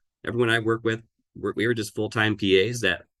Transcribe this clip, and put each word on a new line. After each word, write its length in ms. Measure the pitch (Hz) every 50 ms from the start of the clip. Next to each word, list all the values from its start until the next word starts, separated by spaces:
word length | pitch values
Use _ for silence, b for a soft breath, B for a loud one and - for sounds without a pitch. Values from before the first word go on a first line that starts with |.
| _ _ _ _ -
Everyone 240 | - 110 120 123 113
I 100 | 113 117
work 240 | 107 110 113 110 113
with, 180 | 110 113 113 - _ _ _ _ _ _
we're, 180 | - 90 101 -
we 140 | - 104
were 80 | 117 117
just 180 | 113 104 - -
full-time 440 | - 107 104 - 117 107 107 107
P 220 | 101 107 95 92 95 95
As 120 | 113 120 120
that 220 | 113 92 87 - - _ _ _